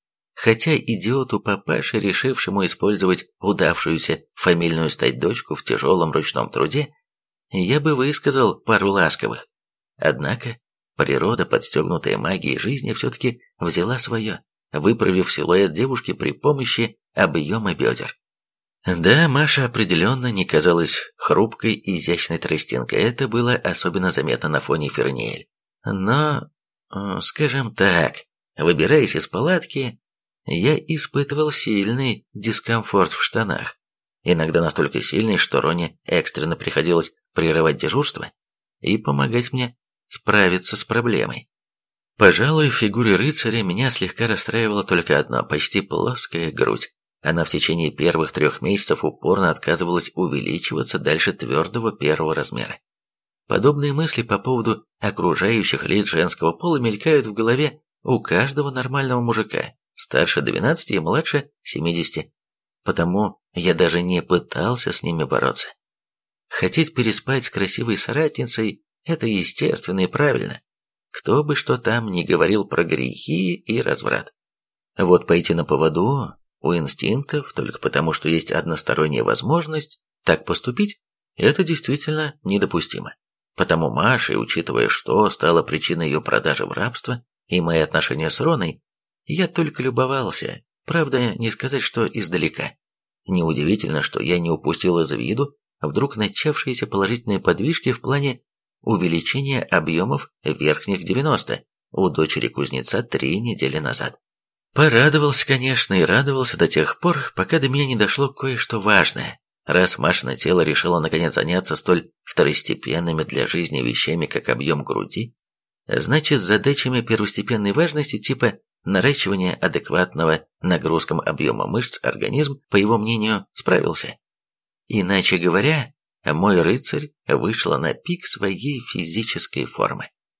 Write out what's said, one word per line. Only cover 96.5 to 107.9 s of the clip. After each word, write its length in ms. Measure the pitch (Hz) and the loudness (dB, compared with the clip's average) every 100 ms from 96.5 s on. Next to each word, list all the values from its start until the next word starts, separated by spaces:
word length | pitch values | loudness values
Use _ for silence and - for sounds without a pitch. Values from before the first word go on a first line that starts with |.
| 143 - 123 - | -2 -4 -4 -4
положительные 520 | 98 98 120 - 98 | 0 0 -2 -2 -2
подвижки 540 | - 90 120 165 - | 0 0 0 -2 -2
в 80 | 123 | -4
плане 400 | - 143 139 123 _ _ _ _ | -2 -2 -2 -6 _ _ _ _
увеличения 840 | - 107 87 82 - 127 139 131 | -2 0 2 0 -2 -4 -2 -2
объемов 680 | - 87 80 82 98 139 - _ | 0 0 0 0 0 -2 -6 _
верхних 640 | - 71 73 76 - 95 | -6 0 0 0 0 -4
девяносто, 580 | 85 95 151 127 - - _ _ _ | -2 -2 0 0 -2 -6 _ _ _
у 180 | - 92 | 0 0
дочери 400 | 76 78 - 58 | 2 0 0 -4
кузнеца 540 | - 69 65 64 107 | -4 -4 -4 -2 -2
три 380 | 120 - 67 90 | -2 -2 -2 -2
недели 360 | 120 107 67 73 | -2 -2 -2 -2
назад. 400 | 71 - - - _ _ _ _ _ | -4 -4 -6 -10 _ _ _ _ _
Порадовался, 760 | - 151 117 143 147 147 131 - | 2 4 6 6 4 4 2 2
конечно, 460 | 135 131 127 - | 0 0 0 2
и 120 | 95 | 4
радовался 520 | 82 104 139 135 127 160 | 4 4 2 0 0 2
до 100 | 85 | 2
тех 320 | - 78 - | 2 0 0
пор, 360 | 175 151 135 - | 0 0 -4 -4
пока 220 | 185 160 | 0 0
до 100 | 135 | 0
меня 160 | 139 | 0
не 120 | 139 | 0